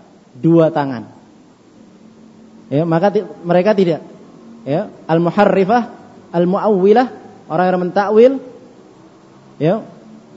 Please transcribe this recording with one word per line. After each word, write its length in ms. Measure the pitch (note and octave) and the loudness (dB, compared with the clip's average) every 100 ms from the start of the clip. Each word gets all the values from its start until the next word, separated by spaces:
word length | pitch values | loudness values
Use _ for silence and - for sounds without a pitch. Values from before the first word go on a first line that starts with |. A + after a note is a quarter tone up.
| _ _ _ B2+ | _ _ _ -4
dua 340 | D#3+ E3 D#3+ | 2 4 2
tangan. 400 | D#3 C#3 A#2+ G#2+ - - - _ _ _ - - - - - - - - - - | 0 -6 -8 -14 -20 -20 -20 _ _ _ -20 -20 -20 -20 -20 -20 -20 -20 -20 -6
Ya, 160 | C#3 E3+ | -4 0
maka 240 | E3 G3+ | 0 0
ti-, 160 | G3+ F3+ - | -2 -6 -8
mereka 320 | E3+ F3 F#3+ G3+ | -2 0 2 2
tidak. 240 | F3 D3 - - - - - - C3 | 0 -2 -8 -20 -20 -20 -20 -14 -6
Ya, 240 | D#3 G#3 - - | -6 -6 -12 -4
al-muharrifah, 840 | D#3+ E3+ F#3 G3+ F#3 F#3 A#3+ G#3+ - - - - E3+ | -2 0 2 2 2 2 0 -2 -12 -20 -20 -8 -2
al-muawwilah, 720 | F3+ F#3+ F#3+ G3 F#3+ A3 B3+ - - - - | -2 -2 -2 2 2 2 0 -6 -20 -20 -6
orang 180 | D#3+ F#3 | -2 0
yang 140 | F3+ | -2
mentakwil, 500 | F3+ F#3 G3+ G#3+ B3 C4+ - - - - - - - - - - - - | -2 -2 0 4 4 2 -10 -20 -20 -20 -20 -20 -20 -20 -20 -20 -20 -4
ya, 240 | D3+ A3 A3 - - - - | -2 -2 -6 -20 -20 -20 -20